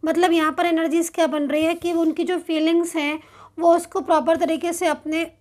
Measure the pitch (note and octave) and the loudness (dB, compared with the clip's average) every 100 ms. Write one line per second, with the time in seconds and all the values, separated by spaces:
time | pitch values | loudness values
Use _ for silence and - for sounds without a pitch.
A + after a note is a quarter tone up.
0 | D#4 D#4+ F4+ E4+ D#4 D#4 F4 E4 E4 D#4+ | -2 0 2 2 0 0 0 0 0 0
1 | E4 - D#4+ D4+ C#4+ D4+ D#4+ E4+ E4+ E4 | -2 0 0 0 -2 0 0 -2 -2 0
2 | E4 D#4 E4+ F4+ E4+ D#4+ D#4 E4+ E4+ E4 | 0 0 -2 -2 -2 0 2 2 0 -2
3 | D4 D#4 - - - - E4+ E4+ E4+ G4 | -4 -6 -10 -20 -20 0 2 2 0 -8
4 | D#4 D#4+ C4+ E4 E4 D#4+ E4+ E4+ F4 D4 | 0 0 2 0 0 -2 -4 -2 -2 -2
5 | D#4 D#4 E4 _ | -4 -4 -4 _